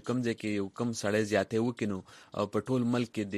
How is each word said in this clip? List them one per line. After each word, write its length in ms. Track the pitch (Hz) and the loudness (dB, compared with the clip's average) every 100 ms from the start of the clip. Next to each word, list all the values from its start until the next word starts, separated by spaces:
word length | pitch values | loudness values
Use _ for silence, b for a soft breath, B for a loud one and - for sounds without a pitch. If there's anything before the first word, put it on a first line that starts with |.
| - | -2
کوم 160 | 123 | 0
ځای 120 | 120 | 0
کې 100 | 110 | -2
یو 240 | 107 104 98 | -2 -2 -2
کوم 240 | - 120 | -2 -4
سړی 300 | 110 104 107 107 | -2 2 2 4
زیاتی 260 | 104 98 110 | 2 2 2
وکړي، 280 | 117 117 107 | 0 0 -2
نو، 60 | 95 - B B | -4 -8 B B
آه، 120 | - 101 | -4 -2
په 120 | 107 | 0
ټول 220 | 104 131 120 | 0 0 2
ملک 140 | 123 120 | 0 0
کې 100 | - | -2
د 20 | 101 | -4